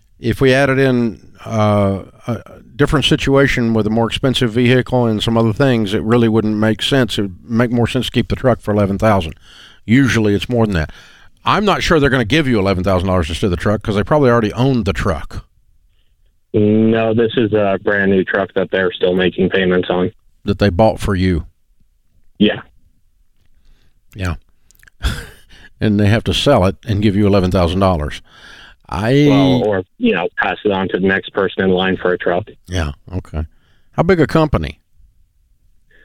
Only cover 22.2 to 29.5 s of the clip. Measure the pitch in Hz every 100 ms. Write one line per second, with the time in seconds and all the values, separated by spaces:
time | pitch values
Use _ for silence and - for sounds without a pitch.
22.2 | _ - 208 - - _ _ _ _ _
23.2 | _ _ _ _ _ _ _ _ _ 104
24.2 | 92 80 _ _ _ _ - _ - -
25.2 | - - - - - - 110 104 104 113
26.2 | - 85 143 127 92 - - 101 107 98
27.2 | 101 98 92 95 85 90 98 85 73 -
28.2 | - - - - - - - 87 110 139
29.2 | 147 139 139